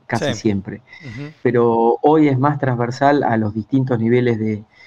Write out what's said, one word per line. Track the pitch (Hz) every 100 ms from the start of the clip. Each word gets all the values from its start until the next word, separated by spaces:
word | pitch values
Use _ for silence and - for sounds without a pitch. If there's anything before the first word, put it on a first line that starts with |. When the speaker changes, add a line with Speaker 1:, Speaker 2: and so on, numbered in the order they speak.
| -
Speaker 1:
casi | 117 147
Speaker 2:
Sí. | 110
Speaker 1:
siempre. | 110 98 98 104 _ -
Speaker 2:
Ujú. | 143 113 147 -
Speaker 1:
Pero | 127 120 117 113 117 127
hoy | 147 160 151
es | 127
más | 143 147
transversal | 131 120 120 131 139 147
a | - 113
los | 107
distintos | 107 104 135 131 120
niveles | 113 123 123 110
de, | 110 104 107 _